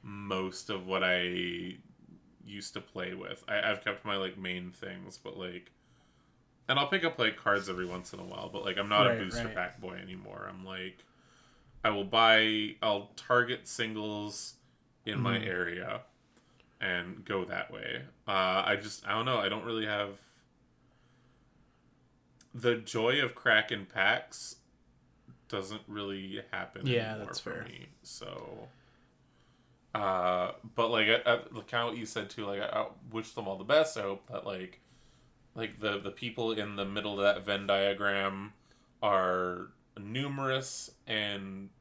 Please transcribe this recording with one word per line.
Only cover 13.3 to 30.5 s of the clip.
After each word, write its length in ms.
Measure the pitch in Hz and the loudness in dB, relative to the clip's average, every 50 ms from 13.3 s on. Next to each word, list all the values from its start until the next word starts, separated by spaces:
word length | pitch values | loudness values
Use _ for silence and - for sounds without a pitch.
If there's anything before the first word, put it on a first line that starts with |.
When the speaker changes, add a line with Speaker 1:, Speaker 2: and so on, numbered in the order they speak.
| 127 123 120 120 120 - - | 4 4 6 4 -2 -6 -6
Speaker 1:
singles 840 | - - - 117 110 110 107 107 107 104 104 104 104 104 - - - - _ _ _ _ _ _ _ _ _ _ | -10 -4 -4 -4 -2 -2 -4 -4 -4 -4 -6 -6 -6 -8 -8 -10 -10 -12 _ _ _ _ _ _ _ _ _ _
in 160 | 110 95 - | -4 -2 0
my 200 | 120 98 95 98 | 2 2 2 0
Speaker 2:
Mm-hmm. 80 | - | 0
Speaker 1:
area 540 | 98 92 90 90 85 87 90 92 - 107 - - _ _ _ _ _ _ _ _ _ _ _ - _ _ _ | -2 -2 -2 -2 -2 -4 -6 -6 -6 -6 -8 -8 _ _ _ _ _ _ _ _ _ _ _ -20 _ _ _
and 460 | - 95 90 87 87 90 92 - 92 | -2 -2 -2 -2 -2 -6 -10 -12 -6
go 180 | - 104 95 90 | -4 -2 -2 -2
that 260 | 90 - 50 - - | -2 -4 -6 -6 -6
way. 320 | - 53 - - - - 135 - - _ _ | -10 -10 -6 -6 -6 -6 -8 -12 -18 _ _
Uh, 340 | - 98 95 95 92 92 95 98 | 2 4 4 4 6 4 4 4
I 100 | 107 104 101 | 4 2 0
just, 280 | 104 107 - - - | 0 -8 -10 -8 -4
I 60 | 98 101 | -2 0
don't 120 | 110 113 | 0 2
know, 140 | 131 127 113 | 2 2 2
I 100 | 98 98 | 2 0
don't 160 | 104 107 101 | 0 -2 -4
really 220 | 117 113 113 110 | -4 -2 -2 -2
have 320 | 107 104 101 101 101 101 - - - - - _ _ _ _ _ _ _ _ _ _ _ _ _ _ _ _ _ _ _ _ _ _ _ _ _ _ _ _ _ _ _ _ _ _ _ _ _ _ _ _ - _ - | 0 0 -2 -2 -4 -6 -12 -18 -20 -20 -20 _ _ _ _ _ _ _ _ _ _ _ _ _ _ _ _ _ _ _ _ _ _ _ _ _ _ _ _ _ _ _ _ _ _ _ _ _ _ _ _ -20 _ -14
the 220 | 127 110 120 120 | 2 4 4 4
joy 460 | 117 110 - - 113 110 120 131 147 | 4 -2 -4 0 2 4 4 4 4
of 140 | 139 120 - | 2 0 -2
cracking 500 | - - 127 110 107 107 - 110 101 98 | 0 4 8 8 8 6 4 -4 -6 -6
packs 680 | - - - 95 104 117 - - - - - - - - - _ _ _ _ _ _ _ _ _ _ _ _ _ - - _ _ _ | -6 0 4 4 4 4 4 0 -8 -12 -12 -12 -12 -12 -16 _ _ _ _ _ _ _ _ _ _ _ _ _ -20 -20 _ _ _
doesn't 320 | - 101 95 95 107 107 - | -6 -6 -4 -6 -10 -12 -10
really 540 | - 104 107 101 98 98 98 95 95 98 104 - - | -10 -8 -6 -4 -4 -6 -6 -8 -8 -10 -10 -10 -8
happen 340 | - 95 95 - - 98 - | -6 -6 -6 -8 -8 -4 0
Speaker 2:
Yeah, 240 | 135 120 117 113 110 | 2 2 2 0 -2
Speaker 1:
anymore 140 | 110 107 104 | -6 -6 -8
Speaker 2:
that's 120 | 104 - - | -8 -8 -8
Speaker 1:
for 120 | - 98 | -8 -6
Speaker 2:
fair. 120 | - - 110 | -8 -8 -8
Speaker 1:
me. 240 | - - - - - - _ - | -10 -12 -14 -16 -18 -20 _ -18
So, 640 | - - - - - - - - - - 110 110 127 - _ _ _ _ _ _ _ _ _ _ _ _ _ _ _ _ _ _ _ _ _ _ _ - | -16 -12 -12 -10 -10 -10 -12 -12 -12 -12 -14 -16 -18 -20 _ _ _ _ _ _ _ _ _ _ _ _ _ _ _ _ _ _ _ _ _ _ _ -6
uh, 600 | 107 101 95 95 92 87 90 90 90 90 92 | -2 0 0 0 2 2 4 4 4 2 0